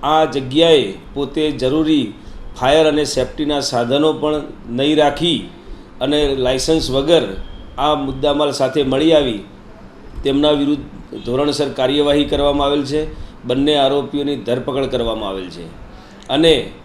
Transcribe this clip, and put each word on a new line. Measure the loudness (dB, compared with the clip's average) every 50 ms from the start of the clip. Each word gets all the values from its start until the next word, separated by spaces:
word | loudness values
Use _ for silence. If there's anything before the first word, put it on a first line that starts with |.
| 2
આ | 2 4 4 4
જગ્યાએ | 2 0 -4 -4 0 2 4 6 6 6 6 4 0 -6 -10 -14 -12 -6
પોતે | -6 -6 -4 -2 -2 -2 -2
જરૂરી | -2 0 0 0 2 2 2 2 2 2 0 -2 -8 -14 -18 -16 -16 -14 -14 -14 -8 0
ફાયર | 2 4 6 6 6
અને | 4 4 2 -2
સેફટીના | 0 -2 -2 -2 -4 -4 -6 -4 -2 -2 -2
સાધનો | -2 -2 -2 -2 0 2 2 2 2 2 2
પણ | 0 -2 -2 -2 -2 -4 -8 -14 -16 -12 -8
નહીં | -4 0 0 2 4
રાખી | 4 4 2 2 0 0 0 0 -2 -4 -10 -16 -20 -18 -18 -18 -18 -18 -20 -10 -6
અને | -4 0 0 2 2 0 0
લાયસન્સ | 0 0 0 0 -2 0 0 0 0 0 0
વગર | -2 -2 2 4 4 4 2 0 -6 -10 -12 -12 -14 -16 -16 -14 -6
આ | -2 0 0 0
મુદ્દામાલ | 0 -2 -6 -4 -2 0 0 2 2 0 0
સાથે | 0 0 -2 0 2 0 0
મળી | 2 0 2 4 6 6
આવી | 4 4 2 -2 -6 -8 -14 -18 -20 -20 -20 -20 -20 -20 -20 -20 -20 -20 -16 -14 -4 -2
તેમના | 0 2 2 4 4
વિરુદ્ધ | 4 2 2 0 0 -2 -4 -14 -16 -18 -16 -14 -14 -10 -6
ધોરણસર | -4 -2 0 0 0 0 -2 -2 -4
કાર્યવાહી | -2 0 0 2 2 2 2 2 2 2 2
કરવામાં | 0 0 0 2 2 2 2 2
આવેલ | 2 0 0 -2
છે. | -2 -2 -2 -2 -4 -8 -12 -14 -16 -16 -14 -4
બંને | -2 0 2 2 2 4
આરોપીઓની | 4 4 2 2 0 -2 -2 -4 -4 -2 -2 -4
ધરપકડ | -4 -2 -2 -2 -2 -2 -4 -2 -2 -2
કરવામાં | -2 -2 -2 -2 -2 -4 -4 -6 -6
આવેલ | -6 -8 -8 -10
છે | -14 -14 -16 -16 -16 -18 -18 -18 -20 -20 -20 -20 -20 -20 -8
અને | -4 0 4 4 4 4 4 0 -8 -12 -18 -20